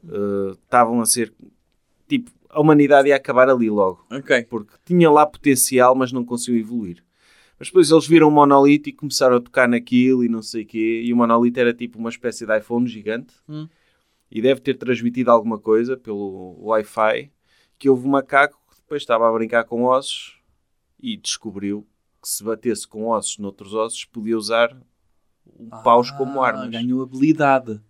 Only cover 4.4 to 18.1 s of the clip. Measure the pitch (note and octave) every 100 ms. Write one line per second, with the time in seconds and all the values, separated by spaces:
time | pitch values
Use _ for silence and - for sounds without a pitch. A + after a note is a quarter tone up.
4.4 | A2+ A#2 G#2 _ _ F3 E3+ D3 D3+ -
5.4 | D3 C3 - B2+ B2 C3 B2+ B2+ A#2+ A#2+
6.4 | A#2+ A#2+ A2 A#2+ G2 E2+ _ _ _ _
7.4 | _ _ - F#3 D#3 D#3+ C#3 E3 D#3 D3
8.4 | C#3+ C#3 C#3 D3 D3 C3+ D3 - C3 B2
9.4 | A#2+ - B2 A#2+ A#2+ B2 B2+ C3 A#2+ A2+
10.4 | G#2+ A#2 G#2+ A2+ A2 A2+ A#2+ A#2+ A#2 A#2
11.4 | A#2+ A#2+ A#2+ A#2+ A#2+ G#2+ A2+ A2+ A#2+ A2
12.4 | A2 A2 - A#2+ B2 A2 G#2 A2+ - _
13.4 | _ D3+ D#3 _ _ _ _ _ _ G#2+
14.4 | A#2 C3 B2+ C3 A#2+ A#2+ A#2+ A#2+ A#2+ A#2
15.4 | A2 A2 A2 A2 A#2+ C3 A#2+ G2+ G2+ F#2+
16.4 | F#2 E2+ G#2 A2 G#2+ - A2 - C#3+ _
17.4 | _ _ _ _ C#3 B2+ B2+